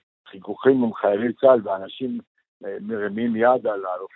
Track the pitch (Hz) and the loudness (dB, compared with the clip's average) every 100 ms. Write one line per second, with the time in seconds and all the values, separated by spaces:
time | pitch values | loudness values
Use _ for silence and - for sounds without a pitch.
0 | _ _ - 98 98 101 - 135 117 - | _ _ -20 -18 -14 0 2 4 2 0
1 | 101 101 120 - 135 123 101 95 95 - | 0 0 -2 4 6 6 2 -6 -8 -10
2 | 131 120 - _ _ _ 101 98 101 110 | -8 -8 -12 _ _ _ -12 -10 -8 -6
3 | 101 104 120 110 120 127 113 101 95 90 | -6 -4 -2 2 2 2 0 -4 -6 -8
4 | 95 | -10